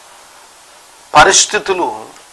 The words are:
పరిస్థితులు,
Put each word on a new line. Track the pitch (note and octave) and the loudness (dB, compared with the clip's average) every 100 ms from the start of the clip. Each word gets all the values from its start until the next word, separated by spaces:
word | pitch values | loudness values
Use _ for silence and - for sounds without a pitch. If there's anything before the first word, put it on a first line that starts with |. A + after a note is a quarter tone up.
| - - - - - - - - - - - | -20 -20 -20 -20 -20 -20 -20 -20 -20 -20 -2
పరిస్థితులు, | D3+ F3+ - - G#3 G3 F3+ - - A2+ - - | 4 4 4 0 -4 -4 -4 -4 -8 -16 -20 -20